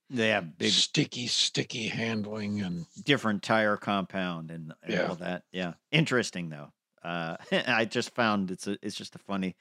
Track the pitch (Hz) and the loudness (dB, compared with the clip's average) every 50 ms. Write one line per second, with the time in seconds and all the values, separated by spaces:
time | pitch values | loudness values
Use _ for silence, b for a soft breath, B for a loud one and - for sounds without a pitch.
0 | _ - 135 117 110 110 107 101 87 78 - - 113 110 95 - - - - 156 | _ -6 0 2 4 4 4 2 0 -2 -4 0 2 4 4 4 4 4 4 2
1 | 135 - - 123 120 110 - - - - - 135 - - - 123 110 - 107 117 | 2 2 -2 -6 -4 -2 2 2 2 2 0 -2 -4 -4 -4 -4 -4 -4 -2 -2
2 | 117 113 110 107 101 104 107 107 104 101 104 104 98 90 87 85 80 - - - | -2 -2 -2 -2 -4 -4 -4 -4 -4 -2 -2 -2 -2 -2 -4 -6 -8 -10 -14 -2
3 | 104 147 143 117 - 110 101 95 - - 113 110 107 104 104 - - 107 101 98 | 4 4 4 4 4 2 0 0 2 2 4 4 4 4 2 0 0 0 0 0
4 | 92 - - 95 92 90 85 82 82 80 82 82 80 78 82 - - 90 87 90 | 0 -2 -2 -2 -2 -2 -4 -6 -8 -10 -10 -10 -12 -12 -14 -12 -6 -4 -2 0
5 | 87 90 92 82 87 87 90 90 - _ - 92 90 85 82 - _ _ 147 160 | 0 -2 -4 -4 -4 -6 -6 -6 -8 _ -6 -4 -4 -4 -6 -10 _ _ 4 4
6 | 151 - 127 120 101 - - 90 85 80 76 73 71 73 _ _ _ _ _ _ | 6 6 4 2 2 0 -4 -6 -8 -8 -10 -12 -14 -16 _ _ _ _ _ _
7 | - 85 87 85 82 82 85 - - - 190 165 - 127 120 110 117 104 - 120 | -8 -6 -4 -4 -4 -4 -6 -8 -4 -2 -2 0 2 2 2 2 2 2 0 -2
8 | - - - 123 117 110 104 101 95 90 92 - - 101 101 - - 104 - - | -2 -2 0 2 2 4 4 2 2 -2 -4 -6 -4 -4 -4 -4 -4 -6 -8 -8
9 | 95 - - 85 - - 98 95 92 92 - - | -10 -12 -14 -16 -8 -6 -4 -2 -2 -4 -4 -8